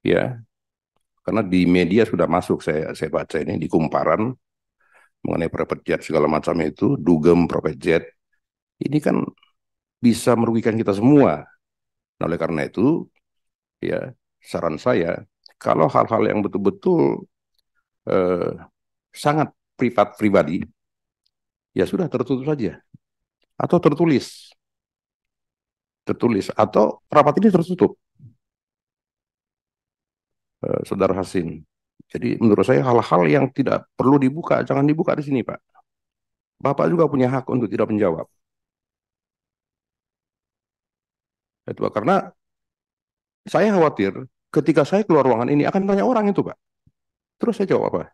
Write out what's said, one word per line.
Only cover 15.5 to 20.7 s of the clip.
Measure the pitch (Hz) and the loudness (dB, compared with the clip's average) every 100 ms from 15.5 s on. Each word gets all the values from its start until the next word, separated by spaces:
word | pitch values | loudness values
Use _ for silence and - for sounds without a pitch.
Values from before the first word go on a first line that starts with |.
| _ | _
kalau | - - 156 | -2 0 2
hal-hal | 127 107 110 107 | 2 0 0 0
yang | 98 | -2
betul-betul, | 98 107 98 95 185 170 139 - - _ _ _ _ _ _ _ | -2 -2 -2 -2 0 2 0 -2 -10 _ _ _ _ _ _ _
eh, | - 95 90 90 - 87 - _ _ _ _ - | -2 0 0 -2 -4 -8 -18 _ _ _ _ -4
sangat | 147 151 143 _ _ - | -2 0 -2 _ _ -4
privat | - - 104 - | -2 2 0 2
pribadi, | 107 95 76 90 90 | 2 2 2 -4 -8